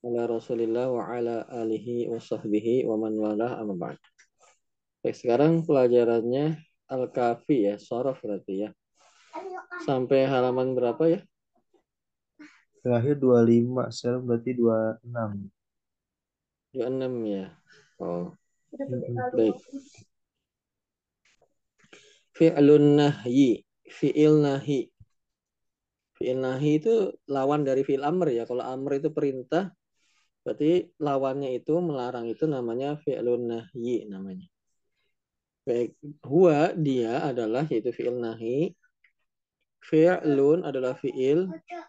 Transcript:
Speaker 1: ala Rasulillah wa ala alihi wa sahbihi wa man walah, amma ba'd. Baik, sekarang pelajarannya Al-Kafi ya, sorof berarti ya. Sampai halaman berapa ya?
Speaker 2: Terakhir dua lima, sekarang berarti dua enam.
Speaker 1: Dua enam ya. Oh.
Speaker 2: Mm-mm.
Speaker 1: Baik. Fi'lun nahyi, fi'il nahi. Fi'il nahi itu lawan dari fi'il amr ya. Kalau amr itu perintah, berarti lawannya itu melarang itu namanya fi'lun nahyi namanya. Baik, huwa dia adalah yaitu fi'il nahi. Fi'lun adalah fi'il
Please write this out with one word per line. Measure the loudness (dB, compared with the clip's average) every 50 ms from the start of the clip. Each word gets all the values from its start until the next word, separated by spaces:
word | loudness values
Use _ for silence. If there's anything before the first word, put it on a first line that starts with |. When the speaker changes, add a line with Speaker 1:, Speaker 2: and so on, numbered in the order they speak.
Speaker 1:
ala | -6 -4 -4 -2 -2
Rasulillah | -2 -4 -4 -4 -6 -4 -4 -2 -2 -2 -2 -2 -2
wa | -4 -4 -6
ala | -6 -6 -6 -4 -4 -4 -6 -8
alihi | -10 -10 -6 -4 -4 -4 -4 -6 -6 -6 -4 -4 -4
wa | -6 -8
sahbihi | -6 -8 -8 -8 -4 -2 -2 -2 0 0 0 0
wa | 0 0 -2 -2
man | -2 -4 -4
walah, | -2 -2 -2 -2 -2 -4 -4 -4 -6
amma | -8 -8 -6 -6
ba'd. | -8 -8 -10 -14 _ _ _ _ _ _ _ _ _ _ _ _ _ _ _ _ _ _ _ _
Baik, | _ -6 -6
sekarang | -4 -2 0 2 4 4 4 4 2
pelajarannya | 2 2 2 4 4 6 4 4 4 4 2 0 0 0 -2 -2 -2 -2 -4 -6 -12 _ _ _ _ _
Al-Kafi | -6 -6 -6 -4 -4 -2 0 0 -2 -4 _ -2 0 2 2 0
ya, | -2 -4
sorof | -8 -8 -6 -4 -4 -4 -4 -6
berarti | -8 -10 -10 -8 -8 -8 -6 -6 -6
ya. | -8 -10 _ _ _ _ _ _ _ _ _ _ _ -16 -14 -14 -12 -14 -14 -14 _ -14 -10 -4
Sampai | -2 -2 -2 0 2 2 2 2
halaman | 2 2 0 0 0 0 -2 -2 -2 0
berapa | 0 0 0 0 2 2
ya? | 2 2 0 -4 _ _ _ _ _ _ _ _ _ _ _ _ _ _ _ _ _ _ _ _ _ _ _ -20 -20 _ _ _ _ _ _
Speaker 2:
Terakhir | _ 0 0 0 2 0 0 2
dua | 4 6 6 6 8
lima, | 6 6 4 4 2 -2 -4 -4 -6 -8
sekarang | -6 -4 -4 -4 -4 -2
berarti | -2 -2 -2 -2 -4 -2 0
dua | 2 2 2 2 0 -2 -4 -8 _
enam. | -12 -8 -6 -6 -6 -6 -10 -12 -14 _ _ _ _ _ _ _ _ _ _ _ _ _ _ _ _ _ _ _ _ _ _ _ _ _
Speaker 1:
Dua | -6 -4 -4
enam | -4 -4 -4 -4 -4 -4
ya. | -4 -4 -6 -6 -8 -10 -16 _ _ _ -20 -20 _ _ _ _
Oh. | -8 -6 -6 -6 -6 -8 -12 _ _ _ _ _ _ _ -14
Speaker 2:
Mm-mm. | -12 -10 -8 -6 -8 -6 -6 -6 -6 -6 -4 0 0
Speaker 1:
Baik. | 0 0 0 -4 -10 -18 -18 -18 -18 -18 _ -20 -20 _ _ _ _ _ _ _ _ _ _ _ _ _ _ _ _ _ _ _ _ _ _ _ _ _ _ _ _ _ _ _ _ _ _ _ _ _ -20 -20 _ _ _ _ _ _ _
Fi'lun | 4 4 4 6 8 8 8 10 10 8 8 6 6
nahyi, | 6 4 2 0 -4 0 4 6 6 6 4 0 _ _ _ _ _
fi'il | -20 -8 -2 -2 0 4 6 6 6 8 6
nahi. | 4 2 0 -2 -2 -2 -2 -2 -2 -6 _ _ -20 _ _ _ _ _ _ _ _ _ _ _ _ _ _ _ _ _ _ _ _ _ _ _
Fi'il | -4 -4 -2
nahi | -2 -2 -4 -4 0 0 2 2
itu | 2 2 2 2 2 0 -2 -6 _ _ -6
lawan | -2 -2 0 2 2 0 2
dari | 2 0 0
fi'il | 2 0 -2 -2 0
amr | -2 0 0 0 0
ya. | 0 -2 -4
Kalau | -4 -6 -6
amr | -6 -6 -8 -8 -6 -4 -4 -2
itu | -4 -4
perintah, | -4 -2 -4 -4 -4 -6 -8 _ -2 -2 -2 -4 _ _ _ _ _ _ _ _ _ _ _ _ _ _ _
berarti | -10 -6 -2 0 2 2 2 0 -4 _ _
lawannya | -4 -2 -2 -2 -2 -2 -4 -4 -6 -6 -6
itu | -6 -4 -2 -2 -2
melarang | -2 -2 -4 -4 -6 -6 -6 -6 -6 -8
itu | -6 -4 -2
namanya | -2 -2 -4 -4 -4 -4 -4 -4 -4 -6 -6
fi'lun | _ -6 -6 -2 -2 -2 -2 -2 -2 -6
nahyi | -6 -8 -10 -12 _ -8 -6 -4 -4 -4 -6
namanya. | -8 -12 -12 -12 -12 -12 -14 -16 _ _ _ _ _ _ _ _ _ _ _ _ _ _ _ _ _ _ _ _ _ _ _ _
Baik, | -4 -2 -2 -2 -4 _ _ -20 -20 -20 _ -10
huwa | 0 4 6 6 6 6 4 2 0 0
dia | 0 0 0 0 0 0 -2 -2 -2 -2
adalah | -2 -2 -2 -2 -2 -2 -2 -2 -2
yaitu | -2 -2 -2 -4
fi'il | -6 -4 -4 -4 -4 -4
nahi. | -6 -8 -8 -8 -6 -4 -2 -2 -2 -4 -4 _ _ _ _ _ _ _ _ _ _ _ _ _ _ _ _ _ _ _ _ _
Fi'lun | -8 0 4 4 6 6 4 2 0 0 2 4 4 4 4 2 0
adalah | -4 -6 -4 -4 -4 -6 -4
fi'il | -6 -8 -4 -2 0 2 2 2 0 -2 -8 -12 _ _ -14 -14 -14